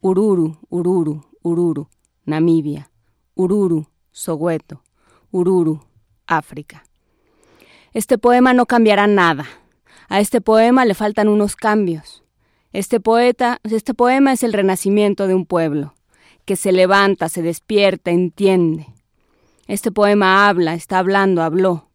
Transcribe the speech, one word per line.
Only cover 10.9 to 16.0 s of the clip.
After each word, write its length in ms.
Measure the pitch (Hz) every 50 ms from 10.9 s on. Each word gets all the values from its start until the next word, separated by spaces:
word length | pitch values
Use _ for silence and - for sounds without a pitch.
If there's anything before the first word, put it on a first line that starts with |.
| 196
faltan 340 | - 214 208 208 - 208 214
unos 280 | 208 214 208 208 -
cambios. 640 | - - 226 208 214 208 180 165 156 156 - - - _ _ _ _ _ _ _ _ _ _ _
Este 280 | - 196 - - 226
poeta, 580 | 196 220 226 233 240 247 247 _ 254 240 240 - _
este 280 | 214 220 220 - - -
poema 400 | - 240 247 254 269 277 269 262
es 100 | 240 -
el 80 | - 208
renacimiento 720 | 208 196 190 196 180 - 196 196 208 208 202 196 - 196
de 80 | 190 185
un 100 | 185 180
pueblo 500 | - 185 175 165 160 143 151 143 147 _ _